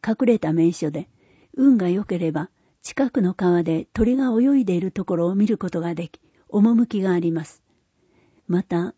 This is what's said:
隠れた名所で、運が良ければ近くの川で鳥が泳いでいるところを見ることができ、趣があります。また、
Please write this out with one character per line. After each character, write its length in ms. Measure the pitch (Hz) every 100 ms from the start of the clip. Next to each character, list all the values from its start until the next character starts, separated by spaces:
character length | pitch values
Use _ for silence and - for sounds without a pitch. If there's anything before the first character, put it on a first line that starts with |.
| -
隠 200 | 220 247
れ 140 | 220
た 120 | 156
名 200 | 165 165
所 180 | 170 156
で、 200 | 151 - _ _ _ _
運 240 | - 277 240
が 120 | 180
良 140 | 185 208
け 120 | 175
れ 140 | 165
ば 180 | 156 175 _ _ _
近 300 | - - 269
く 100 | 269
の 140 | 185 -
川 260 | 180 175
で 260 | 170 160 -
鳥 220 | - 226 254
が 160 | 262
泳 300 | 226 262 277
い 40 | 196
で 80 |
い 80 | 175
る 100 | 185
と 140 | 202 185
こ 120 | 170
ろ 100 | 175
を 80 | 190
見 100 | 208
る 140 | 208
こ 100 | 185
と 100 | 175
が 140 | 170
で 140 | 165 170
き、 120 | - _ _ _
趣 520 | 208 220 233 233 208
が 100 | 190
あ 80 | 175
り 140 | 170
ま 100 | 160
す。 180 | 151 - _ _ _ _ _ _ _ _ -
ま 160 | 175
た、 320 | - 170 175